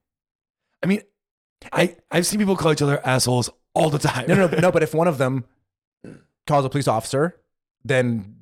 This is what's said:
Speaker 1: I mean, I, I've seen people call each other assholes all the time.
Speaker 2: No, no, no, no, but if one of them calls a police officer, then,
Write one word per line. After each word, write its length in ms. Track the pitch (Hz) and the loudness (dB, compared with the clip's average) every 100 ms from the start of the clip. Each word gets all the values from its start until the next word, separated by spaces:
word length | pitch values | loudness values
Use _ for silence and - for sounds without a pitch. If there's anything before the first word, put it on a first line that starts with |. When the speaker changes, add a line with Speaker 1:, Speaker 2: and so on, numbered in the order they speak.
| _ _ _ _ _ _ _ _ | _ _ _ _ _ _ _ _
Speaker 1:
I 40 | 175 | -2
mean, 140 | 202 - _ _ _ _ _ - | -2 -4 _ _ _ _ _ -8
I, 240 | - 175 - - | -2 -2 -2 -6
I've 160 | 160 175 | -2 -2
seen 120 | 208 | 0
people 160 | 202 190 | 0 2
call 140 | 165 | 0
each 100 | 151 | 2
other 180 | 143 143 127 | 0 0 0
assholes 420 | 127 120 123 113 - _ | 0 2 0 -2 -8 _
all 160 | - 160 | 0 0
the 80 | 143 | 2
time. 280 | 151 127 123 | -2 -2 2
Speaker 2:
No, 60 | |
no, 120 | 190 180 | 2 2
no, 100 | 160 | 2
no, 120 | 180 | 2
but 100 | 175 | 2
if 100 | 156 | 0
one 140 | 156 175 | 0 0
of 100 | 135 | 0
them 260 | 131 131 120 _ _ _ _ _ - 101 _ _ - | -2 -2 -8 _ _ _ _ _ -20 -20 _ _ -2
calls 180 | 147 | 0
a 40 | 135 | 0
police 200 | 143 135 | -2 -2
officer, 520 | 113 - 135 165 - _ _ _ _ | -2 -2 -2 -2 -4 _ _ _ _
then, 520 | 117 131 123 117 98 - | -2 0 0 -2 -8 -18